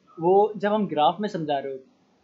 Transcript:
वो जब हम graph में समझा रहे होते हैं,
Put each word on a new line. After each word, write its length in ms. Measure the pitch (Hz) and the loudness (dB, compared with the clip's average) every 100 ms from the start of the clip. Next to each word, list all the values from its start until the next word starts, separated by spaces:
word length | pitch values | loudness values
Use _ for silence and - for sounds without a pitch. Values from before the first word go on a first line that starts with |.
| _ - | _ -4
वो 320 | 165 196 214 214 | 2 4 4 0
जब 160 | 202 | -2
हम 140 | 214 185 | 0 0
graph 340 | 147 151 170 | 2 2 2
में 80 | 208 | -4
समझा 300 | 185 151 139 | -6 -4 -4
रहे 140 | 135 | -4
होते 120 | 135 | -10
हैं, 120 | - _ _ _ | -16 _ _ _